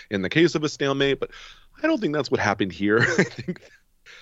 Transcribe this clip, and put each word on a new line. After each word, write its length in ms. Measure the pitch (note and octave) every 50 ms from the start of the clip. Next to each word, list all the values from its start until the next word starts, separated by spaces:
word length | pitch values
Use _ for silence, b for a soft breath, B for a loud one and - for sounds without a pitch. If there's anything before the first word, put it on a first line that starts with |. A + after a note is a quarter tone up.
| B B
in 120 | G#2+ G2
the 80 | F#2 F2+
case 260 | - D3+ E3+ D#3+ -
of 80 | D#3+ D3+
a 60 | D3
stalemate. 500 | - - C#3+ C#3 C#3 C#3 C#3 C#3 C3+ -
But 120 | - - B B B B B B B B B -
I 60 | -
don't 140 | D#4+ D#4+ B3
think 120 | G#3 D3+ D3
that's 180 | D3+ C3+ -
what 80 | C3+ -
happened 320 | - G#2 G2 - G#2 F#2+
here. 280 | F2 F2 G2 G#2 G#2+ A#2
<laughs> 180 | A#2 - -
I 60 | - F3+
think, 380 | - - - - - F3 - - - - - _ _ _ _ - B B B